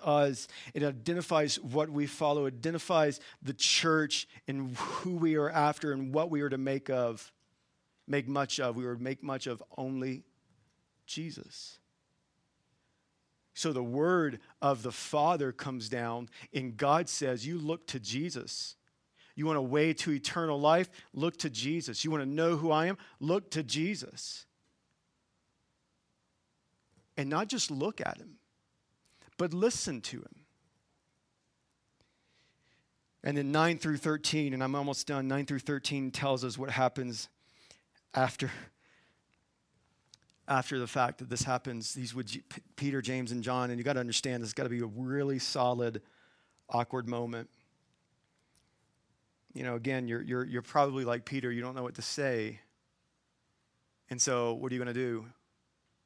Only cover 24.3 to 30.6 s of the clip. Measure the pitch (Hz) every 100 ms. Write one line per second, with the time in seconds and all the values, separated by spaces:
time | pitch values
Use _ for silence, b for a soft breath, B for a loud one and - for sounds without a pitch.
24.3 | - - _ _ _ _ _ _ _ _
25.3 | _ _ _ _ _ _ _ _ _ _
26.3 | _ _ _ _ _ _ _ _ - 139
27.3 | 156 214 247 - 139 180 - - - -
28.3 | - _ _ _ _ _ _ b b b
29.3 | - 175 175 226 - - 127 - - -
30.3 | - _ _